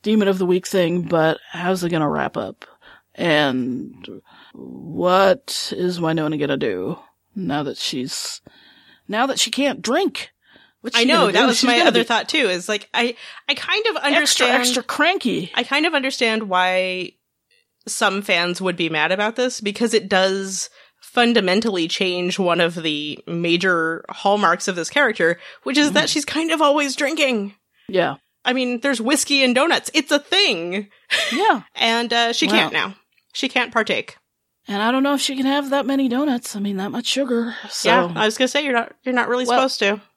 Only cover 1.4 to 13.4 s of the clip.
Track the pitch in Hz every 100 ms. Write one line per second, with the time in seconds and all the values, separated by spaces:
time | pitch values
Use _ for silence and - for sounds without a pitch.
1.4 | - 165 180 185 170 170 - 151 - -
2.4 | 95 - - _ - - _ - 170 151
3.4 | 143 127 127 123 - - - - _ -
4.4 | - - - 64 - 151 180 185 196 180
5.4 | - - - - 180 175 165 165 156 156
6.4 | 143 139 139 90 95 165 - _ _ 208
7.4 | 180 151 143 - - 131 127 - - -
8.4 | - _ _ - _ _ - 214 269 262
9.4 | 233 233 277 220 208 294 381 - - _
10.4 | _ - _ _ 220 233 247 330 233 202
11.4 | 254 233 247 240 320 233 233 226 - 320
12.4 | 226 180 180 208 - - 240 240 - -